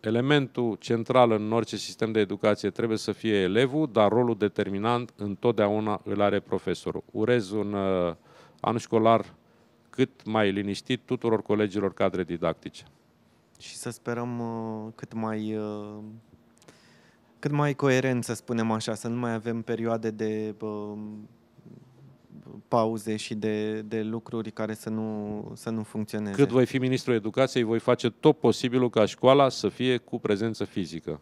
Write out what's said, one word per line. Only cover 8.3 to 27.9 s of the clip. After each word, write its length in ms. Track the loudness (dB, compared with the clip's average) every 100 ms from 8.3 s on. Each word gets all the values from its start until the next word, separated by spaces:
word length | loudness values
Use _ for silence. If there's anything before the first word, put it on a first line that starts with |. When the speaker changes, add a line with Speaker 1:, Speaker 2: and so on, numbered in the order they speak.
| -20 -20 _
Speaker 1:
an 160 | -2 -2
școlar 580 | 0 2 6 4 2 -14 _ _ _ _ _
cât 340 | -2 -2 _
mai 280 | -2 2 2
liniștit 480 | 2 -4 -6 -4 -6
tuturor 380 | -4 -2 0 0
colegilor 520 | 0 0 2 0 -2
cadre 300 | 2 0 0
didactice. 600 | -4 -2 -2 -2 -8 -16 -20 _ _ _ _ _ _ _
Speaker 2:
Și 180 | -18 -10
să 140 | -10
sperăm, 480 | -8 -6 -4 -4 -6
uh, 520 | -6 -6 -6 -8 -10
cât 180 | -14 -10
mai, 440 | -6 -4 -2 -4 -4
uh, 420 | -4 -8 -10 -14 -16 -18 _ -20 _ _ -20 -20 _ _ _ _ _ _
cât 120 | -2
mai 240 | 2 0
coerent, 500 | 2 4 4 4 0
să 100 | -2
spunem 360 | -8 -4 -2 0
așa, 240 | 0 -2
să 140 | -6 -4
nu 100 | -4
mai 140 | -4
avem 300 | -4 -4 -6
perioade 480 | -4 -4 -2 0 -2
de, 440 | -2 -4 -2 -6 -6
uh, 380 | -8 -8 -8 -10 -12 -14 -18 _ _ -20 -20 -20 -20 -20 -20 -20 _ -20 -18 -20 0
pauze 480 | 2 2 0 -4 -4
și 180 | -4
de, 480 | -4 -2 -2 -2 -4
de 200 | -4 -4
lucruri 480 | -4 -6 -6 -6 -6
care 240 | -6 -6
să 160 | -6 -6
nu, 600 | -6 -6 -6 -8 -8 -10
să 160 | -10 -6
nu 120 | -6
funcționeze. 540 | -6 -8 -6 -6 -4 0
Speaker 1:
Cât 120 | 2
voi 180 | 2 2
fi 120 | 0
ministrul 360 | 0 -2 0
educației, 480 | 0 0 0 0 2
voi 160 | 0 0
face 320 | 2